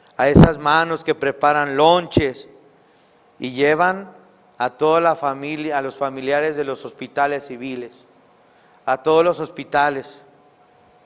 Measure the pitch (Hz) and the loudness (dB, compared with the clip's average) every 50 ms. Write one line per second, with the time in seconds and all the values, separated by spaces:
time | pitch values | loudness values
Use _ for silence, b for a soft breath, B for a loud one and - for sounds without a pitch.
0 | b b b - 127 143 143 - 160 165 160 143 151 147 151 160 165 165 165 151 | b b b -2 0 4 6 8 8 6 6 2 0 0 2 2 2 0 -4 -6
1 | - - 151 - - 139 131 - - 147 147 151 147 143 135 139 151 160 175 180 | -4 -4 -4 -2 -2 -4 -2 0 0 2 2 2 0 -2 2 4 4 6 4 4
2 | 175 - - - 156 135 127 - - - - - - _ _ b b b b b | 2 0 0 0 0 0 -4 -8 -16 -20 -20 -20 -20 _ _ b b b b b
3 | b b b b b b _ - - 127 127 127 143 147 156 156 175 180 185 196 | b b b b b b _ -10 -8 -6 -2 0 2 2 2 2 2 0 0 -4
4 | 196 196 - - - _ _ _ _ _ _ - 120 127 - - 147 156 160 165 | -8 -16 -20 -20 -20 _ _ _ _ _ _ -6 -6 -6 -4 0 0 2 2 2
5 | 170 170 160 - - 143 135 135 139 147 156 151 151 156 147 143 135 135 123 - | 2 2 0 0 -2 -6 -6 -6 -8 -10 -8 -8 -6 -6 -4 -4 -4 -6 -6 -6
6 | 143 135 135 135 127 131 143 147 151 156 151 143 147 135 131 - - 123 - - | -6 -6 -6 -6 -4 -2 -2 0 0 -2 -2 -4 -6 -6 -8 -10 -10 -14 -14 -14
7 | 131 120 - 143 143 143 147 139 - - 127 117 123 135 127 123 120 113 - - | -16 -8 -4 -2 -2 -2 -2 -4 -10 -12 -14 -12 -12 -12 -10 -10 -12 -14 -16 -20
8 | - _ _ _ _ _ _ _ _ b b b b b b b b - 131 135 | -20 _ _ _ _ _ _ _ _ b b b b b b b b -4 -4 -2
9 | - 156 156 160 165 175 170 - 160 143 - - 139 - - 143 143 147 143 139 | 0 2 4 4 4 4 2 -2 -6 -10 -10 -14 -8 -2 0 2 2 2 0 -4
10 | 123 - - - - _ _ _ _ _ _ _ _ _ _ _ _ _ _ _ | -8 -12 -16 -20 -20 _ _ _ _ _ _ _ _ _ _ _ _ _ _ _
11 | _ | _